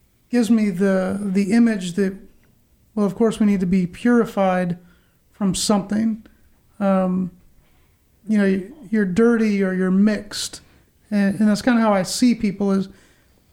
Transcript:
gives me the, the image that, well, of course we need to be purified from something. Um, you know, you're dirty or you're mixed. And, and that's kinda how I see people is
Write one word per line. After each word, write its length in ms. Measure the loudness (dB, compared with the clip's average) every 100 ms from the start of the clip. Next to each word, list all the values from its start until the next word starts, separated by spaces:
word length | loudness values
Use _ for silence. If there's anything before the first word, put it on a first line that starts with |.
| _ _ _
gives 200 | -2 2
me 200 | 2 0
the, 500 | 0 0 0 -2 -4
the 300 | -2 -2 2
image 420 | 2 2 0 -6
that, 200 | -2 -4 -4 -18 _ _ _ _ _ _ -4
well, 100 | -4
of 100 | 0
course 240 | -2 2
we 60 | 0
need 140 | 2
to 60 | 0
be 200 | 0 -2
purified 920 | -2 2 2 0 0 0 0 -2 -6 -12 _ _ _ _
from 220 | _ -4
something. 720 | -2 0 -2 0 -2 -2 -4 -12 _ _ _ _ _
Um, 520 | 0 0 0 -2 -6 -10 _ _ _ _ _ _ _ _ -2
you 100 | 0
know, 240 | 2 0 -6 -18 -4
you're 160 | -2 0
dirty 580 | 2 4 4 2 0
or 100 | -2
you're 180 | 0 0
mixed. 720 | 4 2 0 -8 -12 -12 -14 _ _ _ _ _
And, 280 | 0 0 2
and 100 | 0
that's 120 | 2
kinda 200 | 2 2
how 120 | 2
I 100 | 0
see 320 | -2 0 0 0
people 360 | -4 -2 -2
is 160 | -2 -4 -12 _ _ _ _ _